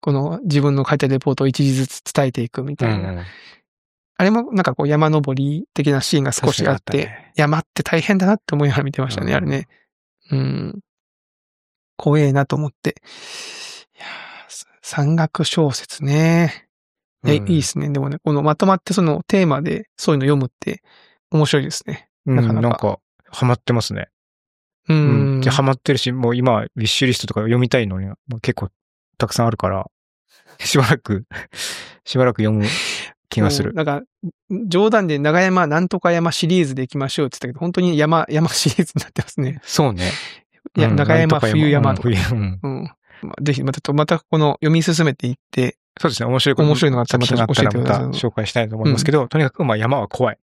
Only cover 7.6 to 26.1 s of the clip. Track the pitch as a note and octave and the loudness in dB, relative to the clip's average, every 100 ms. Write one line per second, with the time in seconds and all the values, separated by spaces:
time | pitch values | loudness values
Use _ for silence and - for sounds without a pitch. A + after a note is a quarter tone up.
7.6 | - - - E3 D#3+ G3 F#3 G#3 - D3 | -2 -8 -2 -2 2 2 4 2 0 0
8.6 | D3 C#3 C#3 D3 B2+ A2+ A#2 C#3 D#3 C#3 | 2 2 -2 -4 -4 -4 -2 0 0 -4
9.6 | - _ _ _ _ _ _ C3+ C3+ C3+ | -6 _ _ _ _ _ _ -2 -2 -4
10.6 | - G3+ _ _ _ _ _ _ _ _ | -8 -12 _ _ _ _ _ _ _ _
11.6 | _ _ _ _ - D3+ C#3+ C3+ C#3 C#3 | _ _ _ _ 0 2 4 2 0 -2
12.6 | D3+ _ - - - - - - - - | -4 _ -8 -6 -16 -20 -18 -16 -16 -16
13.6 | - - - _ - - - - - - | -18 -20 -20 _ -18 -16 -18 -20 -20 -20
14.6 | - _ - - C#3+ E3 D#3 - D#3 - | -20 _ -10 -2 0 2 0 -2 -2 2
15.6 | D3+ B2 - - C#3 D3 D#3+ E3 E3 - | 0 0 -10 -8 0 2 4 4 2 -2
16.6 | _ _ _ _ _ _ B2 D3 G3+ E3 | _ _ _ _ _ _ 0 0 2 0
17.6 | - - C#3+ C#3+ C#3 D3 - D3 D3+ D3+ | 0 -4 -4 -2 -4 -4 -2 0 0 2
18.6 | G3 F#3+ - F#3+ E3+ D3 - G3 F3 C#3 | 2 2 0 0 2 0 0 2 2 0
19.6 | D#3 - G#3+ _ - D3 C3+ C#3+ B2+ _ | -2 -6 -8 _ 0 2 2 2 0 _
20.6 | - - _ _ _ _ _ D#3 D3 D3 | -8 -8 _ _ _ _ _ 2 4 2
21.6 | C#3 - - D3 _ _ - B2+ A#2 A2 | 0 -8 -10 -14 _ _ 0 2 4 2
22.6 | A#2 A#2 G#2+ G2 _ _ _ - B2+ B2 | 0 0 -2 -2 _ _ _ -2 0 0
23.6 | - A#2+ - G2+ - _ _ _ _ _ | 0 -2 -2 -8 -10 _ _ _ _ _
24.6 | _ _ - D#3 D3 A#2 C#3 C3+ C3 C3+ | _ _ 0 2 4 4 2 2 0 2
25.6 | C3+ C3 - C3 B2+ | 0 0 0 0 0